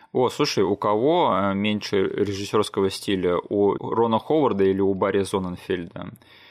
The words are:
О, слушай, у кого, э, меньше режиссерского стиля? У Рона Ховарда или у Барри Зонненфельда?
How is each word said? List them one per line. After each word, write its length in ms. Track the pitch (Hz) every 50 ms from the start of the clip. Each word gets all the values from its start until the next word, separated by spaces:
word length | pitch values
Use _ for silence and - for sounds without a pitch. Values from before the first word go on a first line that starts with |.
| - _
О, 180 | - 127 123 107
слушай, 360 | - - 147 143 - 117 95
у 100 | 85 101
кого, 580 | - 123 107 107 107 127 151 170 180 151 120 95
э, 200 | 92 98 98 95
меньше 480 | 98 104 107 104 104 - - 104 98 98
режиссерского 840 | - - - 101 101 98 98 101 - - 107 101 - - 104 98 95
стиля? 480 | - - - 107 98 92 90 87 87
У 380 | 85 - - 104 101 101 98 -
Рона 440 | - - - - 113 117 113 113 113
Ховарда 460 | - - 151 160 139 120 104 98 98
или 160 | 95 95 95
у 120 | 98 98 98
Барри 280 | 92 104 98 98 98 95
Зонненфельда? 880 | - - 98 92 90 90 - - - 95 87 85 87 - - - - - - - - - - - -